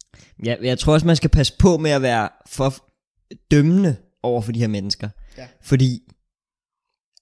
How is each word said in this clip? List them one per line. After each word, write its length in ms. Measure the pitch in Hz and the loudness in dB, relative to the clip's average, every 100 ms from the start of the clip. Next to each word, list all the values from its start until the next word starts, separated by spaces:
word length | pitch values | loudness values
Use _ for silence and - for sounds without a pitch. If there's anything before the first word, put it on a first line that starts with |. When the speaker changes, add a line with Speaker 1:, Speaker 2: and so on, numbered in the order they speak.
| _ _ _ - 113 | _ _ _ -10 -6
Speaker 1:
Ja, 100 | 117 | -4
jeg 180 | 123 127 | -4 -2
tror 140 | - | 2
også, 120 | 156 165 | 2 4
man 80 | 160 | 2
skal 140 | 151 | 2
passe 240 | - 135 - | 2 2 2
på 180 | 202 165 | 2 4
med 140 | 156 | 0
at 100 | 139 | 0
være 280 | 131 117 104 _ - | 0 -2 -4 _ -16
for 220 | - 135 | -4 -4
f-, 600 | 131 _ _ _ _ - - - | -4 _ _ _ _ -20 -14 0
dømmende 440 | 147 147 185 190 117 _ _ | 2 4 2 0 -2 _ _
over 180 | 120 120 | -4 -4
for 100 | 110 | -4
de 80 | 117 | -4
her 80 | 113 | -4
mennesker. 420 | 104 98 - 107 - - - | -4 -6 -8 -10 -14 -20 -20
Speaker 2:
Ja. 100 | 127 _ | -20 _
Speaker 1:
Fordi 400 | - 135 131 120 _ _ _ _ _ _ _ _ _ _ _ _ | -2 2 2 -2 _ _ _ _ _ _ _ _ _ _ _ _